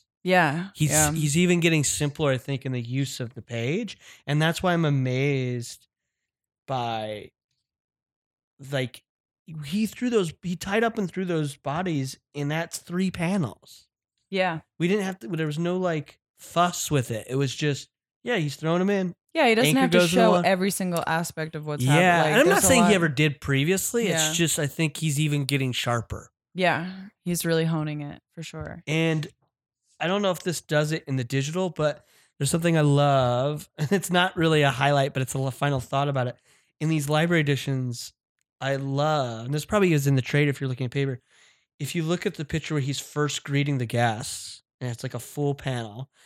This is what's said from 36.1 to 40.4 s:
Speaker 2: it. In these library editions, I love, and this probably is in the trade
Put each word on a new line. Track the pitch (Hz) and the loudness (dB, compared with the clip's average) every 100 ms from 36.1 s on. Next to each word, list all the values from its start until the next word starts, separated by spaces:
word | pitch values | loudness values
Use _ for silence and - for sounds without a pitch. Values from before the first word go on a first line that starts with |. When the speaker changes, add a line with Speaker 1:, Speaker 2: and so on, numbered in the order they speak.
| 139 123 | -2 -4
Speaker 2:
it. | - _ _ _ - | -6 _ _ _ -6
In | 156 | -2
these | 160 143 | 0 2
library | 151 170 175 | 2 4 2
editions, | 143 135 - 135 127 120 - _ _ _ _ - | 2 0 0 -2 -2 -6 -12 _ _ _ _ -8
I | 135 139 | -4 -4
love, | 139 139 151 156 127 113 120 | -2 0 2 0 -2 -6 -6
and | |
this | 151 - | -6 0
probably | 214 190 | 2 4
is | 151 139 | 4 4
in | 135 | 2
the | |
trade | 123 147 | 2 2